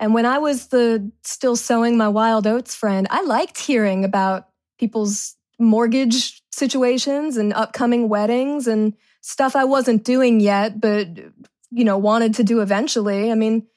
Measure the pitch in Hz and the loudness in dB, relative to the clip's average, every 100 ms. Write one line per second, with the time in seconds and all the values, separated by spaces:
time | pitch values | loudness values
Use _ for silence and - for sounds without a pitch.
0 | 214 226 233 277 302 269 - 254 233 226 | 0 2 2 0 0 -2 0 2 2 0
1 | 202 - - - 254 240 - 233 233 233 | -4 -12 -12 -4 -2 -2 0 0 2 2
2 | 214 208 226 220 214 233 254 - 214 196 | 2 2 2 2 2 -2 -4 -6 -2 0
3 | 190 294 370 233 359 - - 254 208 190 | 0 -2 0 0 -2 -6 -2 0 2 0
4 | 190 196 190 190 - _ _ - 233 226 | 0 0 0 -2 -8 _ _ -6 -4 -2
5 | 208 202 - - _ - 233 214 233 262 | -4 -4 -8 -14 _ 0 2 4 2 2
6 | 262 247 - - - - 277 269 247 254 | 2 0 -2 -8 -14 -4 -2 0 2 0
7 | 277 277 311 240 208 208 220 - 247 240 | 0 -4 -4 -2 -2 -2 -4 -2 0 2
8 | 226 208 214 240 269 294 247 214 214 208 | 2 0 0 0 0 -2 -2 0 0 -2
9 | _ _ - - 269 277 262 269 254 226 | _ _ -14 -6 -2 0 0 0 2 0
10 | 220 254 254 226 202 196 214 214 214 208 | 2 2 4 4 2 2 -2 -2 -2 0
11 | 185 165 - - - _ - 240 226 196 | -4 -10 -20 -20 -20 _ -12 0 2 2
12 | 208 220 226 220 214 233 196 202 285 240 | 2 2 2 0 2 2 0 0 -2 -2
13 | 202 202 220 220 220 226 220 | -2 -2 0 0 0 -2 -4